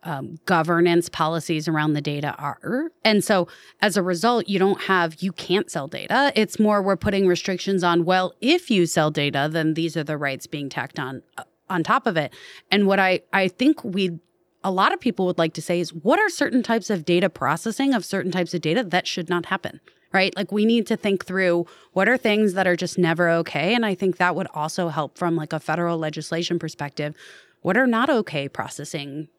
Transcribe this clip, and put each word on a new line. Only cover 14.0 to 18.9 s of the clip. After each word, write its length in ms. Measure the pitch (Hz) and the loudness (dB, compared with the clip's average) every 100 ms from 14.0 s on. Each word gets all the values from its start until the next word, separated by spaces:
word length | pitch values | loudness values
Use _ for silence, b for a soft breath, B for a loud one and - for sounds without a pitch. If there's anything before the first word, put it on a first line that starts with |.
| 185 170 _ _ _ _ | -2 -4 _ _ _ _
a 60 | 190 | -4
lot 220 | 185 220 | 2 2
of 80 | 370 | 2
people 260 | 254 - 185 | -2 0 -2
would 120 | 175 | 2
like 160 | 165 | 0
to 80 | 165 | -2
say 180 | - 175 | -4 -2
is, 120 | 165 | -2
what 280 | 170 185 339 | -4 2 2
are 80 | 427 | 2
certain 340 | - 285 254 | 0 0 0
types 280 | 220 226 - | 0 -2 0
of 140 | 196 | -4
data 240 | 156 175 190 | 2 2 2
processing 680 | - 131 160 226 214 277 | 0 -2 0 -4 -2 0
of 100 | 247 | 0
certain 260 | 170 196 180 | -2 -4 -2
types 240 | 180 170 | -2 -2
of 60 | 175 | -2
data 240 | 156 190 | 0 -2
that 220 | 214 | 0